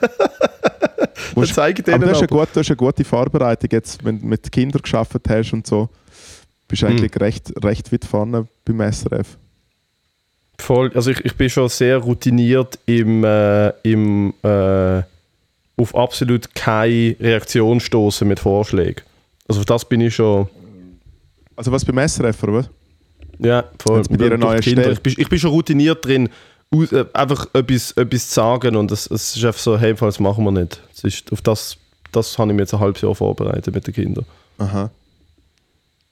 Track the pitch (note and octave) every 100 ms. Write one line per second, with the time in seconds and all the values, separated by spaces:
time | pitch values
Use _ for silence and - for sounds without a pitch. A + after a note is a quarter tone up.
0 | A#3+ - - - B3+ - - - - -
1 | - - - - - - D3+ F#3 E3+ E3+
2 | F3+ D#3 C#3+ D3+ D#3 - D3+ B2 B2 -
3 | C#3+ A#2+ C3 D#3 B2 A2+ - A2+ - -
4 | A2+ A2 A2 A2 - - C3 C#3 - A#2
5 | A2+ - - A2 A2 A#2 - G#2+ A2 _
6 | _ - - - _ _ - - G#2+ A#2+
7 | A2 - G#2 A2 - - G#2 G2+ - A#2+
8 | - G#2 G#2+ A#2 A2+ _ - A2+ G#2+ -
9 | - - - - _ _ _ _ _ _
10 | _ _ _ _ _ - - B2 C3 B2
11 | A#2+ B2+ - - C3 - B2+ - B2 C3
12 | A#2 A#2+ C3 A#2+ A#2+ B2+ B2+ - - A#2
13 | A2 A2+ A2 G#2+ G#2 G#2 G#2 - A2 A2
14 | G#2+ G2+ G2+ - G#2+ G2+ F#2+ F#2+ F#2 F#2
15 | F2+ _ _ _ _ _ _ - A#2+ -
16 | B2 - B2+ A#2+ - - - A2 A2+ A#2
17 | A#2 A2+ A#2 A2 - B2 A2 A#2+ - A#2
18 | G#2 - G2+ G2 G#2 G2 G#2 G2 F2 F2
19 | - _ _ _ - G#2 G2+ A#2+ - A#2
20 | A#2 A2+ A2 G2+ G2 - - F#2+ F2+ F2+
21 | - - _ _ _ - A#2+ C3 - B2+
22 | D3+ - A#2+ G#2 G#2 G#2+ C3+ - _ _
23 | _ _ - - A#2 B2 A#2+ - - A2
24 | F#2+ - A#2 A#2 A2+ A2+ A2 B2+ B2+ A#2+
25 | C3+ B2+ C#3+ F3+ E3 D#3 D#3+ C#3+ D3+ D#3+
26 | B2+ C3+ A#2+ - - _ _ D#3 D#3+ -
27 | A#2+ - C3+ C#3 - C3 B2 B2+ - -
28 | A#2+ B2 - - A2+ B2 B2 A2 G#2 G#2
29 | - A2 - A2 A#2 A2 - G#2+ A2+ A2
30 | A2 G2+ G2 G2+ G#2 F#2+ E2+ - - -
31 | G#2 - - A2 - G#2+ - - _ _
32 | - A#2+ A2 - A2 G#2 G2 G#2 G2+ -
33 | G#2 F#2+ G2+ G2 G2+ G2 - G2 G2 G#2
34 | F#2+ G2 - _ _ - G2+ G2 G#2 -
35 | _ _ _ _ _ _ _ _ _ _
36 | _